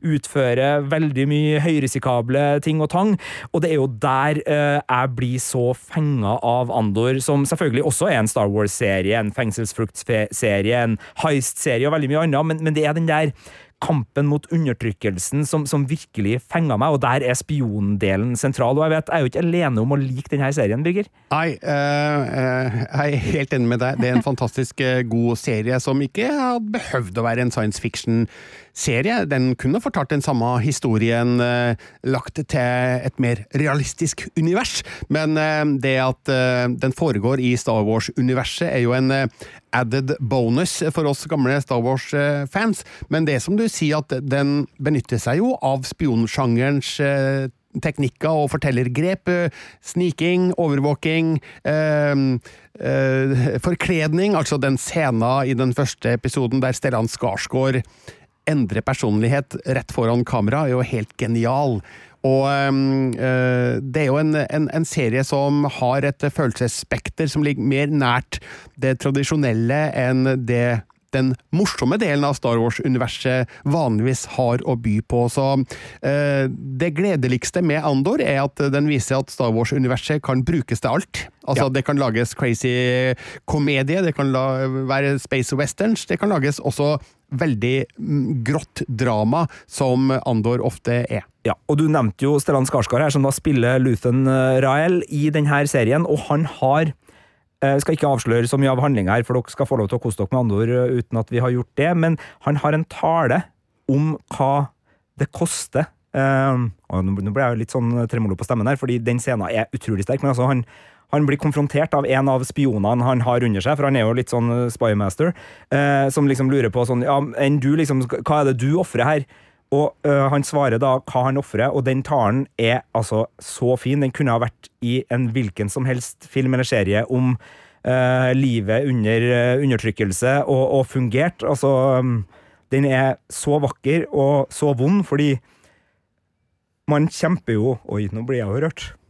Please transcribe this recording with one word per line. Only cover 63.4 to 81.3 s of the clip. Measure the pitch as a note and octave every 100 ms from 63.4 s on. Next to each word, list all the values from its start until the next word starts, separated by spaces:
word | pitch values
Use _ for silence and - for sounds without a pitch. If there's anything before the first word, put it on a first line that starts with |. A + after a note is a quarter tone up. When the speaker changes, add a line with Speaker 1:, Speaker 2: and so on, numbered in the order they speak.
| B2+ B2 B2 A#2+
Speaker 2:
det | C3+ D#3
er | C#3+
jo | C#3
en, | D#3
en, | D#3 C#3 D#3 D3+
en | D#3+
serie | D#3+ - A#2+ B2
som | C3+ C#3+ C#3+ D3
har | D3 - B2 C3+
et | C#3+ -
følelsesspekter | D3 - C3+ - B2 - - A#2+ - - D#3
som | D#3
ligger | D3 C#3
mer | C#3 C3+ C#3+
nært | D3 B2+ B2 - - - - -
det | - C3 B2+
tradisjonelle | C#3 C#3 C3+ D#3 C3+ A2+ A#2 C#3+ D3+
enn | - B2+ C3 C3 C3 A#2+
det | A#2+ A#2+ A#2 - _ _
den | C3 C3 C3 _ E3
morsomme | G#3 - B2+ G#3
delen | G3+ C#3+ C#3+
av | C#3+
Star | B2 A#2
Wars-universet | A#2 - C#3 B2 B2 - C3 B2+ B2 -
vanligvis | C#3+ E3 C#3 G#2+ B2 B2+ -
har | - B2 B2
å | C3+ B2
by | A2+ G#2+ -
på. | B2 A#2+
Så, | - C3+ C#3 C3 - - -
eh, | - C#3+ C#3+ C#3 C3+
det | - C3+ C3 - D3+
gledeligste | G3+ D#3+ B2+ E3+ - F3+
med | F3 D3+
Andor | D3+ C3+ D#3 C#4+
er | A#3+ C#3
at | C#3 -
den | C#3 C#3 D3
viser | C#3 - C3+
at | C3
Star | - A#2+
Wars-universet | A2+ A#2+ C3+ B2+ B2 - D3+
kan | - C3
brukes | B2 - - A2+
til | B2
alt. | C#3+ - - -